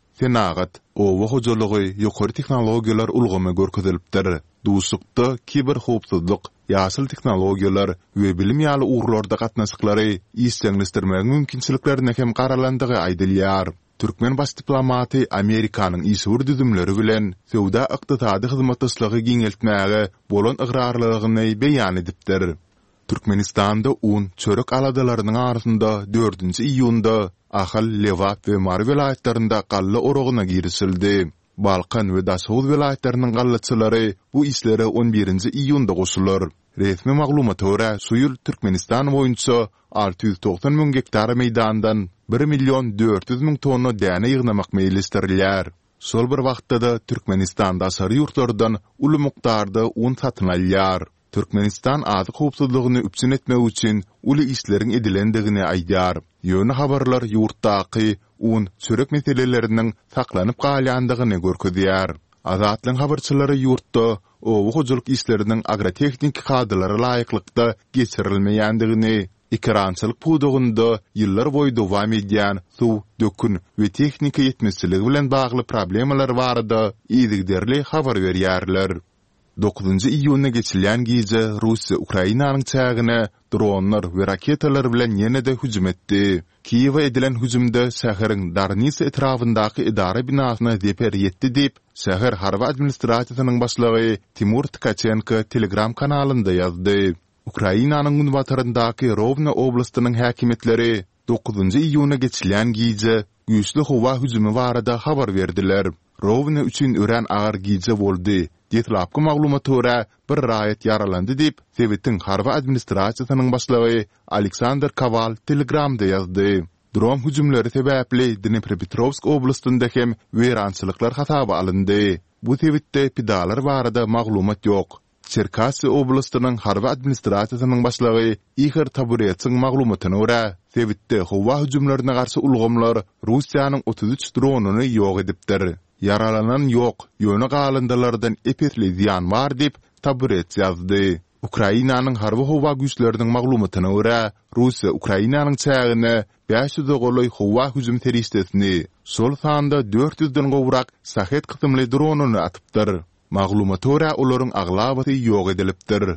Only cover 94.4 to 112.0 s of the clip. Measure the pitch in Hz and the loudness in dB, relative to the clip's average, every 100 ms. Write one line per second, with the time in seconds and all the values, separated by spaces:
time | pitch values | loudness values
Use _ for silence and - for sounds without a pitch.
94.4 | 101 117 147 - 120 104 113 110 - 113 | 0 0 -2 -4 -4 0 0 -2 0 -2
95.4 | 107 120 101 98 113 117 143 143 139 127 | 0 -2 0 0 -2 -2 -2 0 0 0
96.4 | 95 90 90 87 95 101 95 85 _ _ | 2 2 0 0 0 2 2 -2 _ _
97.4 | - - 101 101 139 147 147 147 143 135 | -10 -2 0 2 2 0 0 0 0 0
98.4 | 135 131 123 117 117 - 123 104 113 135 | -2 -2 0 0 0 0 0 2 0 0
99.4 | 151 - 131 120 123 - 123 117 123 - | 0 0 0 0 -2 0 0 2 0 0
100.4 | 120 113 117 113 117 107 - _ - 117 | 0 0 0 2 2 0 -4 _ -4 -4
101.4 | - 104 95 131 160 147 143 139 127 - | -2 0 2 2 2 2 2 0 -2 -2
102.4 | 95 101 117 107 117 104 113 113 - _ | 0 0 0 0 0 0 2 2 0 _
103.4 | - 107 98 147 147 127 123 131 131 113 | 0 0 2 0 0 2 0 0 -2 0
104.4 | 107 117 123 120 113 117 151 143 113 95 | 0 2 0 0 0 -2 -2 -2 0 0
105.4 | 92 90 92 98 95 - _ - 101 120 | -2 0 0 2 0 -6 _ -4 0 2
106.4 | 147 147 127 - 135 92 104 117 107 101 | 0 -2 -2 0 0 2 2 0 0 -2
107.4 | 107 104 101 98 120 107 101 92 95 98 | -2 -2 -2 -2 0 0 0 0 0 0
108.4 | 85 _ _ 117 113 101 90 147 156 147 | 0 _ _ -2 0 -2 -2 0 0 2
109.4 | 151 139 - 127 123 120 107 _ - - | 0 0 0 2 2 0 -2 _ -4 -2
110.4 | 123 110 107 107 110 107 104 90 95 135 | 0 0 -2 -2 0 0 0 -2 -2 0
111.4 | 151 - _ - 117 101 | 0 -2 _ -2 0 0